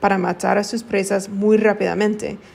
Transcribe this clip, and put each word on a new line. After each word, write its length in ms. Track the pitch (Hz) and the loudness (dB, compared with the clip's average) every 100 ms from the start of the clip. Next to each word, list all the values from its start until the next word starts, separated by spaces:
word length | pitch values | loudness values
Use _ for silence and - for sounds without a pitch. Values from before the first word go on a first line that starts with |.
para 180 | 202 190 | 0 2
matar 400 | 180 180 190 196 | 0 -2 0 0
a 60 | |
sus 180 | 202 226 | 0 -6
presas 460 | - 202 190 196 190 | -4 -4 0 -2 -4
muy 260 | 196 214 220 | -2 2 4
rápidamente, 840 | 220 202 185 175 208 208 - - - | 4 2 0 0 0 -2 -6 -10 -16